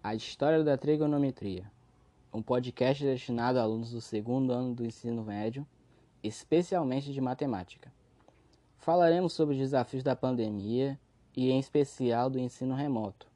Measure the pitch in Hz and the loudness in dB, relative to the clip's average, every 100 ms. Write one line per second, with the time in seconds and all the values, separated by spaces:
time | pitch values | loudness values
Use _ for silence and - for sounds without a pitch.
0 | 104 110 - - 143 160 151 135 147 151 | -4 -6 -8 0 4 4 4 2 2 2
1 | 151 147 139 131 101 90 101 _ _ _ | 2 2 0 0 -8 -8 -10 _ _ _
2 | _ _ _ 113 110 123 123 - 127 143 | _ _ _ -8 0 0 0 0 2 2
3 | 139 131 - 117 120 127 110 113 117 117 | 0 -2 -4 -2 2 2 2 -2 -6 -10
4 | - 107 107 131 131 123 127 120 117 110 | -6 -6 -2 -2 0 -2 -4 -6 -8 -8
5 | 117 117 107 104 107 131 147 _ _ _ | -8 -6 -6 -4 -4 -6 -12 _ _ _
6 | _ _ 107 - - 160 175 185 135 131 | _ _ -10 -10 0 2 2 -2 0 -2
7 | 143 139 131 123 143 101 92 - - _ | -4 -4 -4 -2 -4 -4 -8 -16 -20 _
8 | _ _ _ _ _ _ _ _ - 175 | _ _ _ _ _ _ _ _ 2 6
9 | 170 170 180 - 151 135 135 135 120 131 | 6 6 2 2 0 2 2 0 0 -2
10 | 131 127 131 123 110 104 101 123 139 139 | -2 0 0 0 -2 -4 -2 0 0 -4
11 | _ _ _ - 127 131 135 147 139 - | _ _ _ -2 2 2 2 0 0 0
12 | 123 117 127 131 127 - 131 131 143 120 | 0 2 0 -2 -4 -4 -4 -2 -2 -2
13 | 104 - - | -4 -10 -20